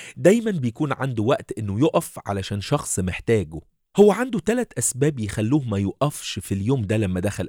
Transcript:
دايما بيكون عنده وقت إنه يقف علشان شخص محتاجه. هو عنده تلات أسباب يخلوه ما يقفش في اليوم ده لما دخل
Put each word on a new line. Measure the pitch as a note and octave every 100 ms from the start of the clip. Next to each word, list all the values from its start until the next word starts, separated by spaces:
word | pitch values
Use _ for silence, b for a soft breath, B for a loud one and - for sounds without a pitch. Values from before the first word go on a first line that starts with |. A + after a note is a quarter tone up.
| B B
دايما | D#3 A#3 A3
بيكون | F3+ A#2+ A2+ D3
عنده | C3 C3+ A2+
وقت | G#2+ - - -
إنه | G#2 G2+
يقف | D#3+ - - - -
علشان | G2 F#2+ G2+
شخص | - C#3+ - -
محتاجه. | F#2 - - A2 D#2 D#2+ - _ _ -
هو | G#3
عنده | G3 B3+ G#3
تلات | - B3 A3+ -
أسباب | - B2 C#3+ C3+
يخلوه | G#2 - G#2+ D3 A#2+
ما | G2+
يقفش | G2 - C#3+ - - -
في | -
اليوم | G2 G#2 C#3
ده | G2+ A2
لما | G2 F2+
دخل | G2+ G2+